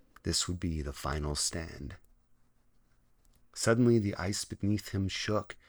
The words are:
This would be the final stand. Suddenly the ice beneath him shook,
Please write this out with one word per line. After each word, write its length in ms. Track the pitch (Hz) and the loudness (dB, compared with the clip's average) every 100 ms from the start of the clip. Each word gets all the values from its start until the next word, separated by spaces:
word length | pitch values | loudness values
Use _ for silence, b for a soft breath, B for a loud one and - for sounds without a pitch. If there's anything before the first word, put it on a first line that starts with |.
| b - | b -8
This 240 | 90 85 - | -2 -2 -2
would 120 | 90 | -2
be 220 | 90 80 | -2 -2
the 100 | 69 | -4
final 440 | 67 69 76 76 73 | -6 -4 -2 -2 -2
stand. 640 | - 85 82 69 73 - - _ _ _ _ _ _ _ _ _ _ _ _ _ _ | -2 -4 -8 -10 -12 -12 -18 _ _ _ _ _ _ _ _ _ _ _ _ _ _
Suddenly 460 | - 110 117 120 117 | -2 2 6 6 6
the 160 | 101 - | 4 0
ice 280 | 90 104 | -2 -4
beneath 460 | - - 98 104 - | -6 -4 0 0 0
him 180 | 98 95 | -2 -2
shook, 480 | - - 104 - - | -2 -2 -2 -2 -10